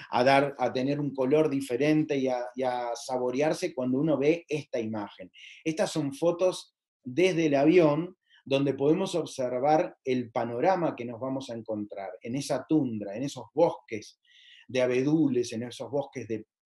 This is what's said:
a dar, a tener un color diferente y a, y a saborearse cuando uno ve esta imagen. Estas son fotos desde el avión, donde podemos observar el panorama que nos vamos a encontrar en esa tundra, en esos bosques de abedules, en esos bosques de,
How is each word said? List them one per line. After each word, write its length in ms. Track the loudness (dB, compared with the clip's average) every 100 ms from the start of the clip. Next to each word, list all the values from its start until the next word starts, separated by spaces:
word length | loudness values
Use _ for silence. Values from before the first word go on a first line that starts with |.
| -4
a 140 | 2
dar, 300 | 6 6 4 0
a 140 | -2
tener 260 | 0 0 -2
un 160 | -2
color 360 | -2 2 4 4
diferente 640 | 0 -2 0 2 2 2 0
y 120 | 0
a, 180 | -2 -4
y 80 | -4
a 280 | -2 -2 -4
saborearse 800 | -6 -4 -2 -2 0 0 0 -4
cuando 240 | -4 -2 0
uno 180 | 2 2
ve 300 | 2 0 -2
esta 320 | -8 -4 -6
imagen. 500 | -4 -6 -8 -12 -20 -20 -20 -8
Estas 300 | -6 -2 -2
son 220 | -2 -4
fotos 600 | 0 -2 2 0 -2 -10 _ _ _
desde 420 | -6 0 2 2 2
el 80 |
avión, 600 | 4 6 6 6 4 -2 -10 _ _ -2
donde 260 | 2 2
podemos 420 | 2 2 2 0
observar 840 | -2 -4 -4 -4 0 2 2 2 -4
el 260 | -2 -2 -2
panorama 680 | -4 -4 0 2 2 0 -4
que 80 |
nos 160 | -8 -8
vamos 300 | -6 -6 -8
a 40 |
encontrar 540 | -10 -6 -6 -6 -8 -10 -10
en 120 | -6 -6
esa 280 | -2 -4 0
tundra, 480 | 0 0 -2 -6
en 100 | -6
esos 200 | -8 -8 -6
bosques 680 | 0 2 0 -10 -12 -12 _ _ -20 -20 -20 -6
de 140 | 0
abedules, 720 | 2 2 2 4 4 2 -2
en 120 | -6
esos 260 | -8 -10 -6
bosques 360 | -6 -6 -10 -8
de, 180 | -8 -10 _